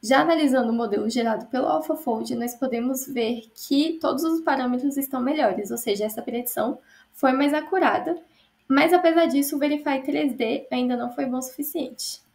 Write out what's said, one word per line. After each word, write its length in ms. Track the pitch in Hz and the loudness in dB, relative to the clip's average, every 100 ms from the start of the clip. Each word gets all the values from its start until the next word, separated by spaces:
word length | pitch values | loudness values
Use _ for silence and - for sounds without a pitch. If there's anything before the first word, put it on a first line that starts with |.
Já 200 | 208 269 | 4 4
analisando 500 | 311 330 294 254 226 | 4 4 4 2 2
o 20 | |
modelo 360 | 233 233 202 214 | 0 0 -2 0
gerado 380 | 240 226 220 - | 0 0 -2 -4
pelo 200 | 254 - | -2 0
AlphaFold, 680 | 311 311 302 - 226 226 240 | 0 0 -4 -2 -4 -4 -6
nós 200 | 240 - | -6 -4
podemos 500 | 254 233 247 262 - | -4 -2 -2 -4 -4
ver 380 | 247 226 233 - | -2 -2 -4 -8
que 460 | - - 277 320 330 | -18 -2 0 2 0
todos 220 | - 262 | -2 -2
os 180 | 330 330 | 0 0
parâmetros 560 | 320 262 247 247 285 277 | 0 0 0 0 -2 -2
estão 240 | 269 262 | -4 -4
melhores, 500 | 247 302 233 185 208 | -2 2 0 0 -6
ou 60 | 233 | -6
seja, 280 | - 202 214 | -2 -2 -2
essa 160 | 226 | -4
predição 580 | - 233 247 - 233 - _ - _ | -6 -6 -6 -4 -4 -4 _ -20 _
foi 220 | - 269 | 0 2
mais 200 | 262 285 | 4 2
acurada, 680 | 302 302 381 285 208 - 339 - _ _ _ _ | 2 0 2 2 2 -2 -6 -8 _ _ _ _
mas 260 | 269 320 | 4 6
apesar 320 | 359 339 330 320 | 6 6 6 4
disso, 300 | 269 277 294 | 2 0 0
o 20 | |
Verify 420 | 294 294 294 269 | 0 0 -2 -2
três 300 | 269 294 302 | -2 0 -2
D 320 | 233 226 - - | 0 -2 -2 -4
ainda 240 | 254 247 247 | -2 0 -2
não 160 | 240 | -4
foi 140 | - 269 | -4 -4
bom 120 | 254 | -4
o 40 | |
suficiente. 800 | 254 - 285 339 254 226 - - _ | -6 -8 -6 -6 -6 -8 -10 -12 _